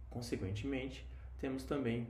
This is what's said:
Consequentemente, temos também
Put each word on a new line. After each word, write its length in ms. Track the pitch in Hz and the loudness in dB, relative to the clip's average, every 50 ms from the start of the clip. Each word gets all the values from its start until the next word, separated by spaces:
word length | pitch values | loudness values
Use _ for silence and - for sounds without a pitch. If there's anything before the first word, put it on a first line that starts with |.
| - - | -10 -6
Consequentemente, 960 | - 123 120 - - - 98 95 101 104 135 139 139 131 131 139 - - - - - - - - - - | -6 -4 -2 0 0 2 2 2 2 0 0 0 0 0 0 -2 -4 -6 -8 -8 -8 -8 -10 -8 -4 -2
temos 260 | - 135 131 131 - | 0 0 0 0 0
também 420 | - 151 139 127 117 117 120 117 | 2 2 4 4 4 4 2 0